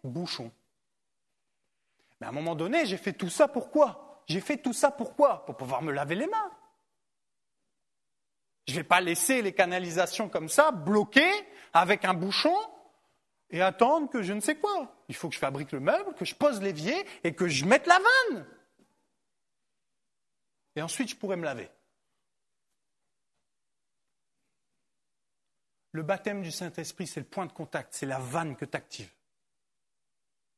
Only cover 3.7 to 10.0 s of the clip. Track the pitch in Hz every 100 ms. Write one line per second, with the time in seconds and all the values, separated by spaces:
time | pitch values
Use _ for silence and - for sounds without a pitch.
3.7 | 302 269 - - - - 180 - 294 254
4.7 | 226 277 - 226 - 285 - - 127 127
5.7 | 131 156 143 143 180 330 440 415 - _
6.7 | _ _ _ _ _ _ _ _ _ _
7.7 | _ _ _ _ _ _ _ _ _ -
8.7 | 151 - 175 180 170 - 262 202 180 180
9.7 | 180 175 165